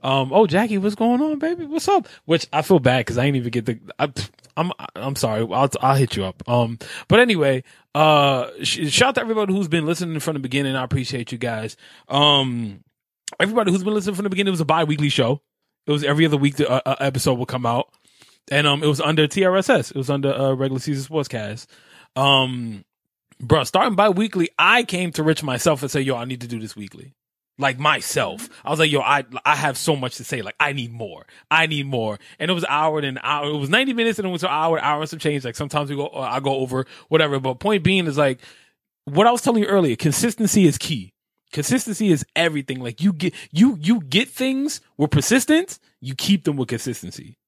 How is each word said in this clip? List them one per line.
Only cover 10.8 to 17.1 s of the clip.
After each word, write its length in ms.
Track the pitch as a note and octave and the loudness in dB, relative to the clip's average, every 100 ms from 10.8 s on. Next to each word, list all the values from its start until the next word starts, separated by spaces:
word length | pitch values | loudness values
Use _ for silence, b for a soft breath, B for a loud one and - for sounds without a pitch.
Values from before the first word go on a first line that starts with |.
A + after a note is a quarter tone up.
| B2+ | -2
appreciate 480 | C#3 B2 B2+ A#2 | -4 -4 -6 -8
you 40 | A#2+ | -6
guys. 380 | A#2+ A2 A2 - B B B | -6 -6 -8 -12 B B B
Um, 800 | C#3 D3 C#3+ C3 A#2+ A2+ G2 _ _ _ _ - - | 2 4 4 2 -4 -6 -10 _ _ _ _ -18 -2
everybody 320 | G3 A3+ G3+ | 0 2 2
who's 120 | F#3 | 0
been 120 | F#3 G#3+ | 0 -2
listening 200 | F#3+ F#3 | -2 -4
from 80 | |
the 60 | G3+ | -4
beginning, 200 | F#3 G3 | -2 -2
it 20 | |
was 100 | F3+ | -2
a 40 | D3+ | 0
bi-weekly 440 | D#3+ D#3 D3 D3 | 2 2 0 0
show. 320 | C#3 A#2+ C#3+ _ _ _ _ - | 2 0 0 _ _ _ _ -4
It 60 | |
was 120 | D3 C#3+ | -2 0
every 200 | D3 D#3+ | 2 4
other 120 | D3 | 4
week 180 | C#3+ C#3 | 2 2
the, 140 | C#3+ | 2
uh, 120 | C3 B2+ | 2 0
uh, 100 | C3+ | -2
episode 320 | C#3 | 0